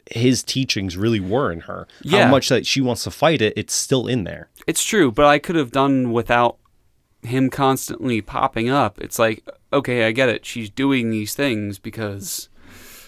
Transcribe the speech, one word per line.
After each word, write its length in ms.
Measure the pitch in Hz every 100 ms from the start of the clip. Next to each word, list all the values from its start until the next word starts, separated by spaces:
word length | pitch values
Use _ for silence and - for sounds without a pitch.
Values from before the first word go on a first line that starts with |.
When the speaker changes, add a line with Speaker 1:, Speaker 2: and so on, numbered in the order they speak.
| -
Speaker 1:
his 320 | 117 123 123
teachings 540 | - 131 131 107 95 90
really 240 | 110 110
were 300 | 92 120 123
in 100 | 85
her. 260 | - 92 90 -
Speaker 2:
Yeah. 220 | - 202 165
Speaker 1:
How 40 |
much 180 | 135 -
that 160 | 123 -
she 140 | 139
wants 240 | 127 113
to 60 | -
fight 320 | - 160 147
it, 100 | 107 -
it's 180 | -
still 320 | - - 131 110
in 180 | 123
there. 240 | 85 80 - _ -
Speaker 2:
It's 180 | 165
true, 260 | - 214 139
but 140 | 117 147
I 120 | 147
could 180 | - 165
have 140 | 123
done 400 | 139 139 135 123
without 440 | 117 117 120 120 - _ _ _ _ _ _
him 280 | 117 131 131
constantly 680 | - 135 131 - - 131 113
popping 460 | - 131 135 113 117
up. 280 | 143 107 -
It's 180 | - -
like, 280 | 113 - - - -
okay, 320 | 139 127 123 113
I 60 |
get 160 | 113 131
it. 180 | - -
She's 240 | 120 107
doing 400 | - 139 135 113
these 240 | 110 104
things 440 | - 139 107 104 98
because 680 | 113 110 104 98 95 - - - - - - -